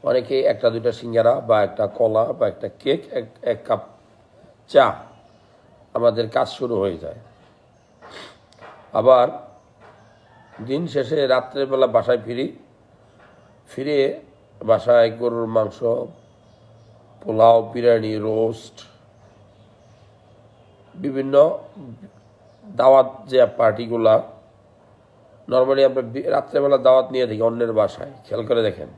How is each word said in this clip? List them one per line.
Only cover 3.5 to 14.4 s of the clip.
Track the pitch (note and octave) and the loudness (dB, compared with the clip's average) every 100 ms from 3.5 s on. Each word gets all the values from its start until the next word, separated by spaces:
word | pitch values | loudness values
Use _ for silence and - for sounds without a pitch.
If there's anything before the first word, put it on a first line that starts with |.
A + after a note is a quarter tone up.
এক | A2+ - | -6 -4
কাপ | G#2+ - _ _ _ _ _ _ _ _ | -6 -6 _ _ _ _ _ _ _ _
চা | C#3+ A#2+ - - _ _ _ _ _ _ _ _ A#2+ | 2 2 -2 -18 _ _ _ _ _ _ _ _ -2
আমাদের | A#2 A2 A2 C3 | -2 -2 -4 -4
কাজ | C3 - | -6 -6
শুরু | B2+ A2 | -6 -4
হয়ে | G2 E2 | -4 -6
যায়। | E2 - - _ _ _ _ _ _ _ - - - _ _ _ - - - - | -14 -18 -20 _ _ _ _ _ _ _ -20 -20 -20 _ _ _ -20 -20 -6 0
আবার | A#2+ B2+ A#2+ - - - _ _ - _ _ _ _ _ _ - A2+ | 4 6 4 -4 -18 -20 _ _ -20 _ _ _ _ _ _ -18 -8
দিন | C#3+ E3+ | -6 -4
শেষে | C3+ A#2+ D3+ C3+ | -4 -2 -2 0
রাত্রেবেলা | B2+ - C#3 C3+ C3 B2 - | 0 -2 -8 -4 0 2 0
বাসায় | B2 A#2+ G#2+ | 0 -2 -4
ফিরি, | A#2+ C#3 - _ _ _ _ _ _ _ _ _ _ _ | -8 -8 -10 _ _ _ _ _ _ _ _ _ _ _
ফিরে | - C#3 C#3+ C#3 - - _ | -10 -4 0 0 -4 -16 _